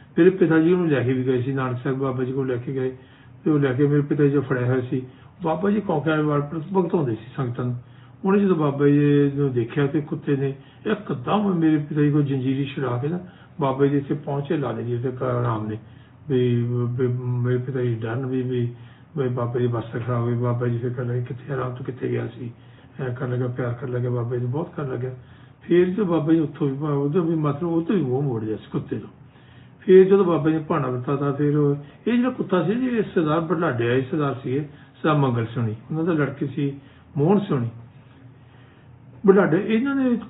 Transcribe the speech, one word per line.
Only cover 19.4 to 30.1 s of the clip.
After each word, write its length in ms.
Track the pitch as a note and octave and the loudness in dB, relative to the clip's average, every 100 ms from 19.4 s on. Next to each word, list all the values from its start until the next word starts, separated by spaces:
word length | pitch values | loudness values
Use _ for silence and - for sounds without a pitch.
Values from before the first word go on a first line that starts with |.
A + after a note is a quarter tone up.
| A#2+ B2 | -4 -2
ਜੀ 80 | B2 | -2
ਬੱਸ 240 | A#2 - | -2 -6
ਖਰਾਬ 320 | B2 A#2 A#2+ | -6 -4 -2
ਹੋਈ। 100 | A#2 | -2
ਬਾਬਾ 340 | A#2+ B2 A#2+ A#2+ | -2 -2 -2 -2
ਜੀ 100 | A#2 | -2
ਫਿਰ 160 | B2 | -4
ਕਹਿਣ 140 | A#2+ A#2+ | -4 -4
ਲੱਗੇ, 140 | B2 | -4
"ਕਿੱਥੇ 320 | B2 B2+ - | -6 -8 -8
ਆਰਾਮ, 220 | C3+ B2+ B2 | -6 -6 -8
ਤੂੰ 100 | - | -10
ਕਿੱਥੇ 240 | A#2+ B2+ | -8 -4
ਗਿਆ 180 | A#2+ A#2 | -4 -6
ਸੀ?" 240 | - A#2+ - - - - - | -10 -14 -14 -20 -20 -20 -10
ਐਂ 160 | C3 A#2+ | -8 -6
ਕਰਨ 160 | C3+ | -4
ਲੱਗਾ, 160 | B2 B2+ | -2 -2
ਪਿਆਰ 260 | B2 B2 | -4 -4
ਕਰਨ 180 | A#2 C3 | -6 -6
ਲੱਗਾ, 180 | B2 B2 | -4 -2
ਬਾਬਾ 260 | B2 A#2 B2 | -2 -2 -4
ਜੀ 60 | |
ਨੂੰ 100 | B2 | -2
ਬਹੁਤ 200 | C#3+ F3 - | -4 -6 -6
ਕਰਨ 160 | C#3 | -6
ਲੱਗਾ। 180 | B2 B2+ - - - - - | -6 -6 -10 -16 -20 -20 -14
ਫਿਰ 280 | - F3 F3+ | 2 4 4
ਜਦੋਂ 160 | F#3 F#3+ | 2 0
ਬਾਬਾ 280 | D#3+ D3 | 0 2
ਜੀ 60 | E3 | 2
ਉੱਥੋਂ 300 | D3 - C#3+ | 2 -2 -2
ਵੀ 80 | C3+ | -2
ਭਾ-, 120 | D3+ | -2
ਉਦੋਂ 340 | C#3+ C#3+ E3+ | 0 0 0
ਵੀ 120 | E3 D#3+ | 0 0
ਮਤਲਬ 340 | D3+ C#3 F3 | 0 -2 -2
ਉਹ 120 | E3 | -2
ਤੋਂ 140 | E3 G3+ | 0 0
ਵੀ 60 | |
ਮੋਹ 200 | C3+ B2+ | 0 0
ਮੋੜ 220 | D3 A2+ | -2 -2
ਲਿਆ 120 | G#2+ G#2 | -4 -6
ਸੀ 80 | - | -6
ਕੁੱਤੇ 280 | C#3 C3 A#2 | -8 -6 -8
ਤੋਂ। 100 | - - - - - - - - | -10 -18 -20 -20 -20 -20 -20 -4
ਫਿਰ 280 | - F#3 | 6 8
ਜਦੋਂ 180 | F#3+ | 10